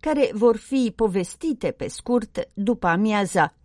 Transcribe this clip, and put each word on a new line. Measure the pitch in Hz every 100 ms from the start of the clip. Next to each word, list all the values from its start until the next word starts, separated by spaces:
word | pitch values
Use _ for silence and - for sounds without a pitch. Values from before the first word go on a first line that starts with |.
care | 311 294 285
vor | 208 233 226
fi | - 269 240 -
povestite | 220 190 180 - 330 277 165
pe | - -
scurt | - - 247 226 - -
după | - 202 233 180
amiaza. | 170 220 208 196 185 147 _